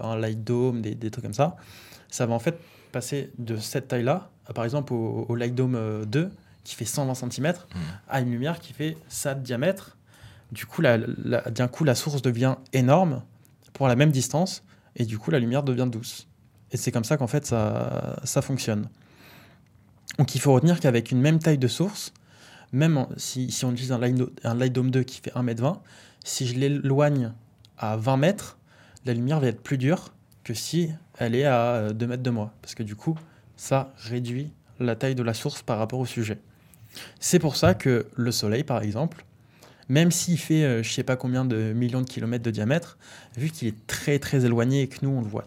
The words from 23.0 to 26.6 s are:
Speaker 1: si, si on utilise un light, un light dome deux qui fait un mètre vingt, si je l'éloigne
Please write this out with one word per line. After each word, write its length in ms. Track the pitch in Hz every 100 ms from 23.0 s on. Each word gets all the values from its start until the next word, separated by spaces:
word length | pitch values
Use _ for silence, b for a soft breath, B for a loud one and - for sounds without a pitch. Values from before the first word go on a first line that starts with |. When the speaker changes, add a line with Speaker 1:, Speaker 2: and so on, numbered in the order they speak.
| - -
Speaker 1:
si, 340 | - 131 127
si 120 | - 131
on 60 |
utilise 180 | 123 127
un 80 | 123
light, 200 | 123 127 127 -
un 120 | 117 117
light 180 | 127
dome 160 | 127 127
deux 120 | 127
qui 180 | 123 -
fait 100 | - 127
un 80 |
mètre 180 | 123 117
vingt, 200 | 135 196 B B B B
si 240 | - - 127
je 100 |
l'éloigne 760 | 123